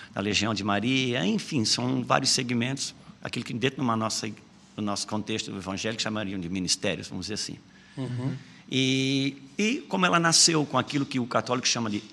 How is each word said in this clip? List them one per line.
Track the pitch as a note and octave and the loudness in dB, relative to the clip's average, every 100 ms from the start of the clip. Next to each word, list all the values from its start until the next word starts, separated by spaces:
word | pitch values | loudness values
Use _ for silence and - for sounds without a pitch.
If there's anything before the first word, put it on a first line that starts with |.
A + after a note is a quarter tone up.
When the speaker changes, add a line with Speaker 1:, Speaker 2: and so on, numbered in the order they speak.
| - | -10
Speaker 1:
da | - | -4
Legião | G2+ G2+ G2+ | 0 2 2
de | F#2+ | 0
Maria, | G2+ G2+ A#2 C3 B2+ A#2+ F3+ | 0 0 2 0 0 0 0
enfim, | A3 - D3 | 0 0 0
são | G#2+ - B2 C3 | 2 2 0 0
vários | A#2+ C3+ C3+ | 2 2 4
segmentos, | - B2 A#2+ B2 C#3 - - - - | 0 0 0 0 -2 -6 -10 -20 -12
aquilo | C3+ B2+ | -8 -6
que | A#2 | -6
dentro | B2 C3 C3+ | 0 0 0
de | |
uma | B2+ A2+ | 0 2
nossa, | A2 - A2 G#2 - - - - | 0 -2 -6 -10 -16 -20 -14 -6
do | |
nosso | G#2 G2 - | -4 -2 -2
contexto | G#2+ G2+ A2 - | -4 -2 -4 -4
evangélico | G2+ F#2 F#2+ A2 A2+ | -6 -6 -4 -2 -2
chamariam | A2 G#2+ G2 G2 | -2 -2 -4 -4
de | E2+ | -4
ministérios, | F#2+ F2 - G2+ E2 - | -2 0 0 0 -2 -6
vamos | F#2+ F2+ | -8 -6
dizer | |
assim. | G#2 - - - - - - | -6 -8 -10 -18 -20 -14 -8
Speaker 2:
Uhum. | B2+ B2 C3 - - - - | -6 -4 -4 -6 -10 -18 -2
Speaker 1:
E, | C3 C3 C3 C3 C#3 C#3 C3+ - - | 2 4 4 2 2 0 -4 -6 0
e | G#3+ C4+ - | 0 0 -2
como | G3 F3+ | 2 4
ela | F3 | 4
nasceu | E3 D#3+ - D#3+ | 6 6 6 4
com | C#3 B2+ | 2 0
aquilo | - C#3+ | 2 0
que | C#3 C3 | 0 -2
o | A#2 | 0
católico | A#2 A2 B2 - | 0 2 0 2
chama | B2 A2+ | 0 0
de | G2+ - | -2 -2